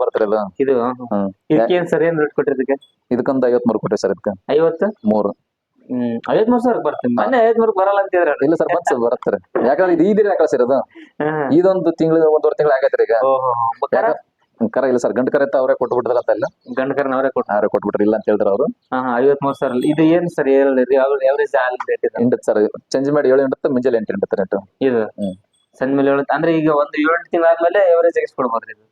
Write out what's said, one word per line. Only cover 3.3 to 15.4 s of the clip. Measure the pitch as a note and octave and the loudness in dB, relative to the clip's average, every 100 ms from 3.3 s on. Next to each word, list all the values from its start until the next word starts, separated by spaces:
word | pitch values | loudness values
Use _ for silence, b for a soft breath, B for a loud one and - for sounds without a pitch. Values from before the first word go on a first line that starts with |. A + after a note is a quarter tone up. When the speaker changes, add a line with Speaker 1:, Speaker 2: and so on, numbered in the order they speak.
| C3+ B2 | 0 2
Speaker 1:
ಐವತ್ಮೂರು | B2 A#2+ G#2+ | 2 0 -2
ಕೊಟ್ಟಿವಿ | - G#2 | -2 -2
ಸರ್ | - F#2 | -2 -4
ಇದಕ್ಕೆ. | - G2 - C#3+ | -6 -8 -2 0
Speaker 2:
ಐವತ್ತು? | E3 E3 G#3 - G#2+ | 0 0 -4 -4 -2
Speaker 1:
ಮೂರು. | G#2+ G2+ - _ _ _ _ - | 0 -2 -6 _ _ _ _ -10
Speaker 2:
ಹ್ಮ್, | B2+ A#2+ A#2 - D3+ | -6 -4 -4 -2 0
ಐವತ್ಮೂರು | A3 B3 B3 | 2 2 0
ಸರ್ | F3+ D3+ | 0 -2
ಬರ್ತೀನಿ, | - B2 A#2+ | -2 -2 0
ಮೊನ್ನೆ | G#2 B3 A3+ | 0 2 2
ಐವತ್ಮೂರಕ್ಕೆ | A3+ A3+ F#3+ | 2 2 2
ಬರಲ್ಲ | G3 G3+ | 2 0
ಅಂತ | G3 F3+ | 0 0
ಹೇಳಿದ್ರೆ. | D#3+ C#3+ C#3 | 0 0 0
Speaker 1:
ಇಲ್ಲ | E3 | 0
ಸರ್, | D#3 F3 | 0 -2
ಬಂತು | - | -2
ಸರ್, | C3 A#2 | 0 0
ಬರುತ್ತೆ. | A#2+ - G2+ - A#2+ A2+ | -2 -2 -4 -4 -2 0
ಯಾಕಂದ್ರೆ | D3 F#3 | 2 2
ಇದು | E3 | 2
ಈ | F#3 G#3+ | 2 2
ದಿನ | G3+ E3+ | 2 2
ಆಕಳ | D#3+ | 0
ಸರ್ | C3 B2 | 2 2
ಇದು. | C3+ - E4 B - | 0 -2 -12 B -6
Speaker 2:
ಹಾ, | D3+ D#3 | -4 -2
ಹಾ. | C#3 D3 | 0 2
Speaker 1:
ಇದೊಂದು | F#3 F#3+ E3+ D#3+ | 2 2 0 0
ತಿಂಗಳು, | D#3+ D#3+ D#3 D3+ | 2 4 4 4
ಒಂದೂವರೆ | D3+ - | 0 0
ತಿಂಗಳು | D3+ C3+ | 0 2
ಆಗೈತ್ರಿ | C3+ B2 | 0 0
ಈಗ. | A2 A2+ C3 | 0 2 2
Speaker 2:
ಓಹೋ, | C3 B2+ | 0 0
ಹೋ. | A#2+ A#2 - - | -2 -4 -4 -2
ಕರ? | - A3 | 0 0
Speaker 1:
ಯಾಕ-, | - - _ _ - A2+ - | -4 -10 _ _ -6 -4 -2
ಕರ | |
ಇಲ್ಲ | C3 B2 | 0 0
ಸರ್, | A#2+ | -2
ಗಂಡು | G#2 B2+ | -2 0
ಕರ | D3 | 0